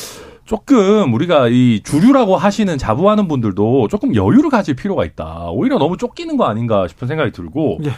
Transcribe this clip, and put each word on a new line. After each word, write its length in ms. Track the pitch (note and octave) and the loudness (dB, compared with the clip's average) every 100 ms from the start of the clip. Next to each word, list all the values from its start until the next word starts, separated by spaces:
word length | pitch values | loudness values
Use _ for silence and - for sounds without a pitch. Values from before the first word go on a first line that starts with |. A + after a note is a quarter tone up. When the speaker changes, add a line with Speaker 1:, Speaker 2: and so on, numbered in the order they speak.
| - - - - - | -16 -18 -20 -20 -10
Speaker 1:
조금 640 | G#3+ - B3+ F#3+ G#3+ D#3 | -6 2 2 4 4 2
우리가 360 | A2+ F3 D3+ A#2+ | 0 2 2 4
이 320 | B2 B2 G#2+ | 4 4 2
주류라고 520 | - D3 A3+ C#4 G#3 F3 | 0 2 4 4 4 2
하시는, 400 | G3+ G3+ G3 D3 | 0 0 -2 -2
자부하는 500 | A2 A2+ G3 G#3+ F#3 | -2 0 2 2 0
분들도 600 | C3+ A2 F#2 G#2+ C3+ G#2 | 0 -2 0 2 2 0
조금 260 | G#3 C#4 | -2 -2
여유를 340 | G#2+ F#2+ G#3+ D#4 | 0 2 4 2
가질 260 | A#3+ D#3+ | 0 -2
필요가 300 | C3 G3+ D#3+ | -4 -4 -4
있다. 440 | E2 - D#2+ E2 E2+ | -4 -6 -12 -10 -8
오히려 260 | G2 B3 B3+ | -4 -2 0
너무 220 | D3 F3+ | 0 -2
쫓기는 360 | A#3+ - E4 C#4 | -8 -8 -6 -2
거 80 | C#3 | -2
아닌가 420 | G#2+ A#2 G2+ F2+ | -2 -2 0 -2
싶은 180 | - B2 | -6 -6
생각이 240 | D#3 A#2+ | -4 -4
들고, 480 | - E2+ C#3 C3+ - | -6 -10 -4 -4 -4
Speaker 2:
예. 60 | D3 | -6